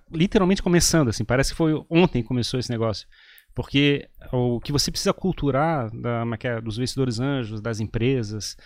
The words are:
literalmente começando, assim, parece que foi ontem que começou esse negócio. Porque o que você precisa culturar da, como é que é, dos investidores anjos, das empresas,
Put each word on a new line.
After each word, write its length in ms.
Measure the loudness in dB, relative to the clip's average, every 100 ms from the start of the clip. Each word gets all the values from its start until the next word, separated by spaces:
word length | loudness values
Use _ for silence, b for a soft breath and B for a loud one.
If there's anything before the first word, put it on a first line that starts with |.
| -6
literalmente 500 | -2 2 4 4 2
começando, 460 | 2 4 4 4 2
assim, 160 | 0
parece 280 | 0 0 0
que 40 | 0
foi 160 | 0 0 2
ontem 320 | 4 4 2
que 80 | -2
começou 320 | -2 -2 -4
esse 100 | -4
negócio. 360 | -2 -2 -2 -10 b b b b -10
Porque 520 | -2 2 4 2 -4 -18 -6
o 260 | -2 0 -2
que 140 | -2
você 180 | -2 0
precisa 220 | 0 -2
culturar 760 | 0 -2 0 0 0 0 0 -4 -6
da, 240 | -4 -2
como 120 | -4
é 20 | -4
que 120 | -4
é, 120 | -4
dos 160 | -6 -4
investidores 440 | -4 0 -2 0
anjos, 400 | -2 -2 -4 -6
das 160 | -6 -4
empresas, 800 | -4 0 2 0 -2 -6 -10 -12